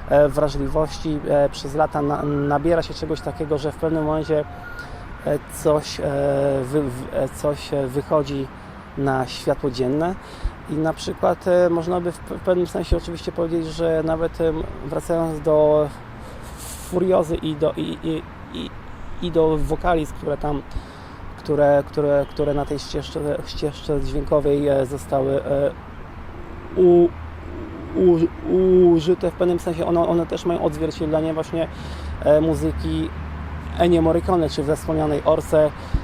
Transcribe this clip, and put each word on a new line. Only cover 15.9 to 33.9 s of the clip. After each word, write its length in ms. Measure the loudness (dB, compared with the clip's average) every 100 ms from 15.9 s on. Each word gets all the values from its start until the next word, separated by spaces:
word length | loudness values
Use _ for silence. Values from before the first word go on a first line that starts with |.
| -4 -16 -16 -14 -14 -14 -14 -12 -12 -4
Furiozy 460 | 0 2 2 2 -2
i 180 | -4 0
do, 160 | 0 0
i, 220 | -6 -6
i, 200 | -4 -6 -8 -16 -14 -10
i, 120 | -10 -12 -14 -12 -10 -6
i 80 | 0
do 260 | 4 4 4
wokaliz, 540 | 0 0 2 0 0
które 240 | -6 -4 -2
tam, 260 | -2 -4 -6 -10 -10 -16 -16 -14 -14 -12
które, 440 | -2 4 6 6 2
które, 400 | 0 2 2 0
które 240 | -2 0
na 100 | 0
tej 140 | -2 -4
ścieżce, 420 | -4 -6 -6 -4 -4 -4 -6
ścieżce 540 | -4 -4 -4 -2 -2
dźwiękowej, 680 | 0 -2 2 2 4 2 4
e, 180 | 2 0
zostały, 580 | -4 -2 0 2 0
e, 260 | 0 0 0 -2 -14 -14 -14 -14 -14 -12 -12 -12 -8 4
u-, 320 | 8 8 6 2 -12 -12 -12 -10 -10 -10 -6 4
u-, 880 | 6 6 2 -2 0 4 6 8 8
użyte 360 | 6 4 2 0
w 40 |
pewnym 240 | 0 0 2
sensie, 260 | -2 -2 0
one, 140 | 2 4
one 180 | 2 0
też 180 | -2 -2
mają 160 | 0
odzwierciedlenie 720 | 0 0 -4 -2 0 0 0
właśnie, 340 | -2 -4 -2 -4 -6 -10 -10 -8 -2
e, 160 | 4 6
muzyki 680 | 6 2 0 -2 -2 -2 -2 -6 -10 -10 -10 -10 -8 2
Ennio 240 | 4